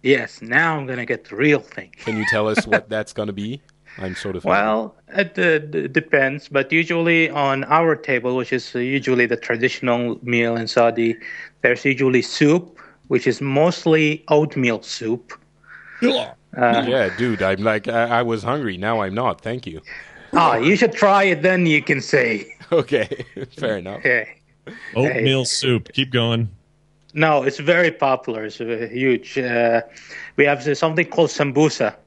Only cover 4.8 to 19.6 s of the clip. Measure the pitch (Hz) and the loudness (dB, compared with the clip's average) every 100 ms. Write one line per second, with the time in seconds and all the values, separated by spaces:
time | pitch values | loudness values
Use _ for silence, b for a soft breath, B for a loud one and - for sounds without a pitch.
4.8 | 220 _ _ - 196 - 180 156 151 160 | -4 _ _ -4 -2 0 2 2 -2 -6
5.8 | 143 143 156 143 135 147 - 139 135 160 | -2 -2 0 2 2 -2 -4 -2 0 0
6.8 | 165 170 170 165 160 147 139 135 127 156 | 0 0 2 2 2 0 0 0 2 2
7.8 | 165 151 - 127 123 127 123 127 - 123 | 4 0 0 -2 0 -2 -2 -4 -4 -4
8.8 | 123 135 123 123 120 117 - 117 123 - | -2 -2 0 2 2 0 -2 0 0 0
9.8 | 127 120 120 110 120 120 117 117 110 - | 0 0 0 -4 -2 0 0 0 0 4
10.8 | 117 117 113 113 B B B _ 123 120 | 4 4 0 -2 B B B _ 0 0
11.8 | 139 127 131 127 - - 147 170 175 - | 0 2 2 2 0 2 2 2 -2 -20
12.8 | B B _ 131 - 110 139 135 165 170 | B B _ -2 0 -2 0 2 2 2
13.8 | 165 160 151 156 - 151 147 143 123 110 | 2 4 2 -2 2 2 2 0 0 0
14.8 | - - 110 120 - - _ _ B B | -6 -8 -4 -6 -6 -20 _ _ B B
15.8 | B B 247 269 - 62 _ - 120 117 | B B -2 -2 -6 -14 _ -2 2 2
16.8 | 113 131 101 92 123 104 95 98 107 107 | 2 0 0 0 -2 0 0 0 0 -2
17.8 | 104 117 117 120 120 113 104 143 123 92 | -2 -2 2 0 0 -2 -2 -4 -4 -4
18.8 | 101 113 98 101 123 98 - 127 | -2 -2 -2 -2 -4 -4 -8 -8